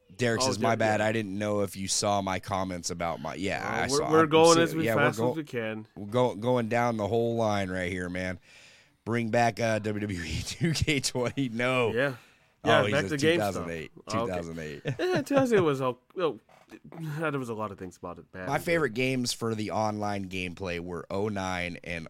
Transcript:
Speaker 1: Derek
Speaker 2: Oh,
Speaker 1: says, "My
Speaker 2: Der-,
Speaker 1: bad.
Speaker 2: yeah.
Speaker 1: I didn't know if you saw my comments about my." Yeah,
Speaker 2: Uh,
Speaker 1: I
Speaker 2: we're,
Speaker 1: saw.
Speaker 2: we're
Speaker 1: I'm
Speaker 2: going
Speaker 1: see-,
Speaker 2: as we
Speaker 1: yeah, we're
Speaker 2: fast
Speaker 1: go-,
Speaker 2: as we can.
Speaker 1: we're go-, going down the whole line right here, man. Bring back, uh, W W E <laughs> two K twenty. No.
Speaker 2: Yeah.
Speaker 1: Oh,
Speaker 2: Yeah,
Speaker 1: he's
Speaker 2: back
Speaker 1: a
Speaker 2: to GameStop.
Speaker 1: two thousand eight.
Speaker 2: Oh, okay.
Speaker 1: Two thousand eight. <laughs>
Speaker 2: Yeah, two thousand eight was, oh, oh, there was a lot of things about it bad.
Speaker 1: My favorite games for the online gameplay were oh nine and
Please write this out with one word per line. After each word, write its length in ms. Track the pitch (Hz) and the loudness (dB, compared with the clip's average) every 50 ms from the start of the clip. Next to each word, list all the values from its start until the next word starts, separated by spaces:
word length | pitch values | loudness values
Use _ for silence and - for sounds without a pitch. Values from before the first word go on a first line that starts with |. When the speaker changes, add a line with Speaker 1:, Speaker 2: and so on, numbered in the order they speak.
| _ - 95 | _ -16 -6
Speaker 1:
Derek 240 | - 123 120 113 110 127 | -2 0 2 2 2 2
Speaker 2:
Oh, 40 | |
Speaker 1:
says, 120 | 131 123 98 | 0 0 0
"My 120 | 110 113 117 | 0 0 2
Speaker 2:
Der-, 40 | 110 | 2
Speaker 1:
bad. 220 | 113 110 107 104 | 2 2 2 2
Speaker 2:
yeah. 60 | 107 | 2
Speaker 1:
I 60 | 110 110 | 2 0
didn't 240 | 113 110 98 92 101 | 0 -2 -4 -4 -4
know 220 | 107 104 104 104 | -2 -2 0 0
if 160 | 101 95 - | -2 -2 -4
you 120 | 98 98 92 | -6 -4 -2
saw 340 | - - 107 104 101 101 95 | -2 0 2 2 2 2 2
my 160 | 95 92 92 | 0 -2 -4
comments 520 | - - 101 92 95 92 90 87 82 - | -4 -4 -2 -2 -2 -2 -4 -6 -6 -6
about 300 | 90 85 85 85 78 60 | -6 -4 -4 -4 -4 -4
my." 140 | 71 80 64 | -4 -6 -4
Yeah, 280 | 71 92 98 85 64 55 | -4 -2 -2 -2 -2 -4
Speaker 2:
Uh, 60 | 60 | -4
Speaker 1:
I 140 | 64 - 82 | -2 -2 -2
Speaker 2:
we're, 160 | - 135 147 | 0 0 0
Speaker 1:
saw. 120 | 151 - | 2 4
Speaker 2:
we're 120 | - 160 160 | 4 6 6
Speaker 1:
I'm 60 | 156 | 6
Speaker 2:
going 240 | 151 160 160 165 165 | 8 8 10 10 10
Speaker 1:
see-, 60 | 165 170 | 8 6
Speaker 2:
as 120 | 160 165 | 4 2
we 100 | 160 160 | 0 0
Speaker 1:
yeah, 80 | 113 113 | 2 4
we're 60 | 110 143 | 4 4
Speaker 2:
fast 120 | 151 - 107 | 2 2 2
Speaker 1:
go-, 120 | 113 123 123 | 0 0 0
Speaker 2:
as 40 | |
we 80 | 165 151 | -2 -6
can. 420 | 143 - 120 113 110 110 110 110 - _ | -6 -6 -4 -4 -4 -4 -6 -10 -12 _
Speaker 1:
we're 100 | - 101 | -12 -8
go-, 280 | 104 104 123 127 123 92 | -2 2 2 2 2 0
going 320 | 92 107 123 127 123 117 107 | 0 0 2 2 2 2 2
down 280 | 113 120 120 120 117 | 2 2 2 2 2
the 100 | 110 104 | 0 0
whole 280 | 98 110 117 117 117 117 | 0 2 2 2 2 2
line 320 | 117 113 107 104 101 98 92 | 2 2 2 2 2 0 0
right 220 | 92 92 90 90 | -2 -2 -2 -2
here, 180 | 95 90 90 87 | -2 -4 -4 -4
man. 300 | 90 90 92 92 90 90 - - - - - - - - _ _ _ _ _ | -4 -4 -4 -4 -6 -8 -12 -18 -20 -20 -20 -20 -20 -20 _ _ _ _ _
Bring 240 | 104 113 120 117 113 | -4 -2 -2 0 2
back, 300 | 107 120 117 117 107 - | 2 4 4 2 2 0
uh, 180 | 117 113 110 107 | 0 0 0 0
W 200 | 101 110 107 104 | 0 -2 -2 -2
W 220 | 107 104 98 87 85 | -2 -2 -4 -4 -4
E 200 | 80 80 80 - | -4 -4 -4 -4
<laughs> 40 | |
two 260 | - - - 127 170 151 | -6 -4 -2 -2 -2 0
K 280 | - - - 156 135 | 0 0 0 0 0
twenty. 480 | - - - 127 123 120 - - 139 127 | -2 -2 -2 -2 -2 -2 -2 -2 -2 -2
No. 420 | 110 113 123 127 131 127 123 110 110 | -2 0 0 2 2 2 2 2 2
Speaker 2:
Yeah. 200 | 117 135 143 127 120 - - _ _ _ _ _ _ - | 0 0 0 -2 -6 -12 -20 _ _ _ _ _ _ 2
Speaker 1:
Oh, 60 | - | 4
Speaker 2:
Yeah, 140 | - 151 131 | 4 4 4
Speaker 1:
he's 80 | 104 131 | 4 2
Speaker 2:
back 120 | 143 180 | 0 0
Speaker 1:
a 40 | 190 | 0
Speaker 2:
to 60 | 160 | 0
GameStop. 40 | 143 139 160 170 | 2 2 2 4
Speaker 1:
two 60 | - | 4
thousand 320 | 107 101 92 107 92 85 | 2 0 -2 -4 -6 -6
eight. 200 | 82 82 76 - - | -8 -8 -10 -12 -16
Speaker 2:
Oh, 220 | - - - 107 113 | -18 -10 -6 -4 -4
okay. 80 | 117 | -2
Speaker 1:
Two 60 | 120 90 | -2 -4
thousand 260 | 87 85 82 82 82 | -6 -6 -8 -8 -8
eight. 240 | 80 76 73 - - | -8 -10 -10 -8 -6
<laughs> 140 | 147 139 - | -6 -4 -2
Speaker 2:
Yeah, 240 | 339 370 370 320 277 | 0 0 0 0 0
two 120 | - 285 | 2 2
thousand 240 | 277 269 247 233 202 | 4 4 6 4 4
eight 40 | 175 | 4
was, 180 | 156 139 131 135 | 4 2 0 0
oh, 160 | 127 120 - _ _ - 196 | -2 -2 -4 _ _ -6 -2
oh, 200 | 180 156 113 104 - _ _ - _ - - - - 151 - 165 160 156 147 151 | -2 -2 -2 -4 -10 _ _ -20 _ -20 -20 -20 -20 -16 -12 -10 -8 -8 -6 -4
there 200 | 165 156 139 139 | -2 -2 -2 -2
was 100 | 131 117 | -4 -6
a 60 | 117 | -4
lot 180 | 107 107 104 98 | -4 -6 -6 -6
of 60 | 85 | -8
things 180 | 95 90 87 - | -12 -12 -12 -12
about 200 | - 90 87 85 | -12 -12 -12 -12
it 120 | 82 _ - | -16 _ -12
bad. 160 | 92 92 - | -10 -4 -2
Speaker 1:
My 100 | 139 156 | -2 -2
favorite 360 | - 175 170 170 156 127 107 | 0 0 2 2 2 0 0
games 380 | 117 127 131 131 127 123 117 - | 0 0 0 0 0 0 -2 -2
for 220 | - 117 113 113 | -2 -2 -2 -2
the 160 | 107 110 98 | -2 -2 -2
online 580 | 82 104 110 107 104 104 104 104 101 101 98 92 | 0 0 0 0 0 -2 -2 -2 -2 -4 -6 -6
gameplay 500 | 92 95 92 90 87 - 98 90 87 85 | -6 -6 -6 -6 -6 -6 -6 -6 -4 -6
were 260 | 85 90 87 82 - - | -6 -6 -8 -10 -8 -6
oh 180 | - 98 104 110 | -4 -2 -2 -2
nine 500 | 104 98 95 92 92 90 87 87 85 - - | -2 -2 -2 -2 -2 -2 -4 -4 -6 -8 -8
and 220 | - 87 85 82 - | -8 -8 -8 -8 -8